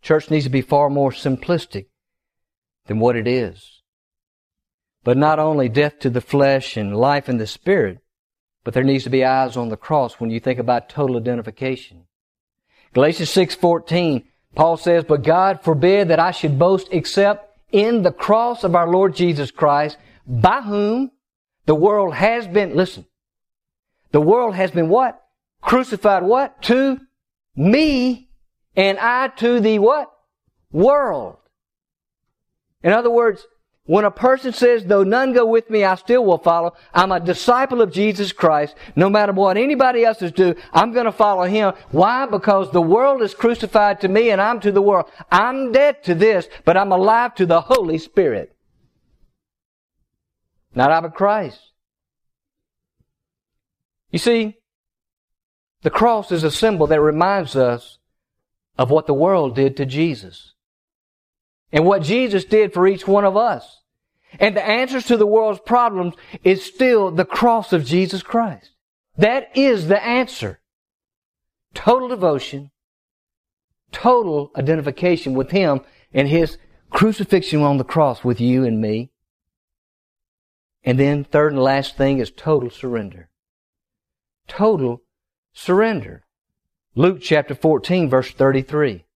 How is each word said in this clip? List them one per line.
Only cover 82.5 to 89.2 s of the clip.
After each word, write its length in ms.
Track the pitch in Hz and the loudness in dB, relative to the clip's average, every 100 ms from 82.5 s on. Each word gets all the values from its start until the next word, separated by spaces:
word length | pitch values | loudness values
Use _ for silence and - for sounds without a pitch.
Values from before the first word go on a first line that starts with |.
| 151 123 | -2 -2
surrender. 580 | - 127 117 101 90 85 _ _ _ _ _ _ _ _ _ _ _ _ | -10 -8 -8 -8 -16 -20 _ _ _ _ _ _ _ _ _ _ _ _
Total 560 | - 214 196 127 120 _ _ _ _ _ | -2 0 0 -2 -6 _ _ _ _ _
surrender. 720 | - - 185 226 196 101 - _ _ _ _ _ _ _ | -16 -2 0 0 -2 -10 -18 _ _ _ _ _ _ _
Luke 240 | - 170 180 | 0 0 0
chapter 340 | - 151 139 | -2 -2 -2
fourteen, 540 | 135 160 151 - 180 160 | -4 0 -2 -2 -2 0
verse 220 | 131 127 | -2 -2
thirty-three. 760 | - 135 135 131 151 147 92 _ _ | -2 0 0 -4 -4 -4 -6 _ _